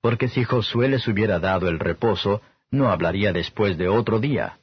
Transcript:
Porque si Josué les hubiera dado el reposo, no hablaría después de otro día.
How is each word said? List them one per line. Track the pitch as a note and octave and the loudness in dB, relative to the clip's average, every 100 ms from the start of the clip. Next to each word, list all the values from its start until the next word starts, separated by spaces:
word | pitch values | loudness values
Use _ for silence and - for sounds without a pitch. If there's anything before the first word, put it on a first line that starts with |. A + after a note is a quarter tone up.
Porque | A#2 A2+ B2+ | 0 0 -2
si | C3 | 0
Josué | A#2 B2 G#2+ A#2+ C3 | 0 0 0 0 0
les | C3+ A#2+ | 0 0
hubiera | G2+ G#2+ F2+ | 0 2 0
dado | F#2+ F#2+ F2+ | 0 0 0
el | D#2+ | -2
reposo, | E2+ E2 A#2 G2 G2+ G#2 _ _ _ | -2 0 0 0 0 -2 _ _ _
no | C3+ B2+ | 0 2
hablaría | F2 E2 F#2+ G2+ | 2 0 0 0
después | F2 D#2+ - G#2 E2+ | 0 -4 0 0 0
de | F2+ | 0
otro | A2 A2+ A2 | 2 2 0
día. | C3+ C#3 G#1+ - | 0 -2 -4 -10